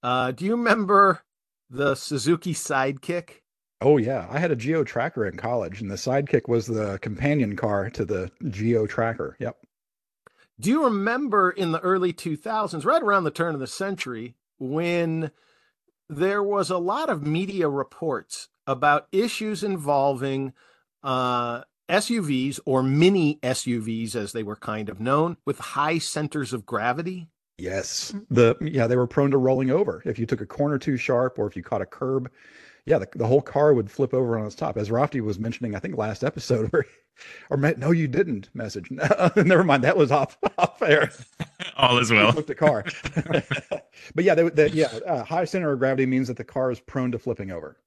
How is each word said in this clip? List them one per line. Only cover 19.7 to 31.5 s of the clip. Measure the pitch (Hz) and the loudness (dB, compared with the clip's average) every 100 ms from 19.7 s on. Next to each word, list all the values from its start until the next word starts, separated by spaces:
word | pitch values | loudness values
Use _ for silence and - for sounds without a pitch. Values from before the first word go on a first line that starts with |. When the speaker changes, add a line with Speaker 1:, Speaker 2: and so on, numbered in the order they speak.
| 190 143 143 139 135 135 135 135 - _ _ _ _ | -4 0 2 2 0 -2 -4 -6 -10 _ _ _ _
Speaker 1:
uh, | 139 127 123 123 120 120 - _ _ | -4 -2 0 0 -2 -6 -10 _ _
S | 180 208 | 0 0
U | 233 | -2
Vs | 165 131 135 135 - | 0 0 -2 -4 0
or | 131 | 2
mini | 131 143 175 196 151 151 | 4 6 6 6 2 0
S | 123 131 - | -2 -2 -2
U | 120 | -4
Vs, | 110 113 113 113 | -4 -6 -6 -6
as | 101 | -6
they | 117 | -6
were | 104 107 | -8 -8
kind | - 107 104 | -8 -6 -8
of | 98 | -6
known, | 113 143 165 165 - | 0 0 0 -4 -6
with | 139 | -6
high | - - 151 165 | -6 -2 0 0
centers | - - 151 151 127 | -2 -4 -4 -4 -6
of | 120 98 | -8 -6
gravity? | 110 117 135 170 185 165 _ _ - | -4 -2 -2 -6 -10 -14 _ _ -12
Speaker 2:
Yes. | - 95 - - - 202 208 | -6 -6 -6 -8 -8 -12 -2
The, | 117 117 123 | 4 4 4
yeah, | 156 131 113 | -4 0 2
they | 123 | 2
were | 123 | 0
prone | - 139 | 2 2
to | 139 | 4
rolling | 131 131 131 | 2 2 2
over. | 143 208 80 - | 0 0 -4 -8
If | 113 | -6
you | 113 | -4
took | 117 | -4
a | 104 | -6
corner | - 143 139 | -4 -2 -2
too | 143 131 | -2 -4
sharp | - 123 127 - | 0 0 0 -2
or | |
if | 104 | -6